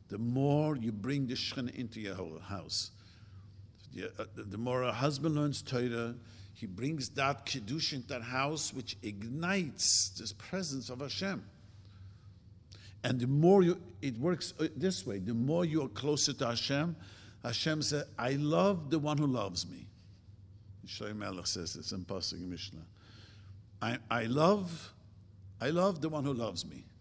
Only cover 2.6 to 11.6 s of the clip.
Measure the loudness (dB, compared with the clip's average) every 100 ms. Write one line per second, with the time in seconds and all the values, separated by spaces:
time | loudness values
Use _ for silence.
2.6 | -4 -4 -4 -10 -20 -20 -20 -18 -18 -18
3.6 | -20 -20 -14 -8 -8 -8 -10 -10 -8 -4
4.6 | 0 0 0 2 0 2 2 2 2 0
5.6 | -2 0 0 0 -2 -6 -14 -18 -18 -10
6.6 | -10 -4 -4 -2 -4 2 2 2 -4 -4
7.6 | -2 -2 -2 -2 -6 -6 -2 0 2 0
8.6 | -2 -4 -8 -6 -6 -6 -6 -2 2 2
9.6 | 0 2 4 6 4 -2 -8 -8 -6 -4
10.6 | -2 -4 -6 -6 -4 -2 -2 -4 -8 -18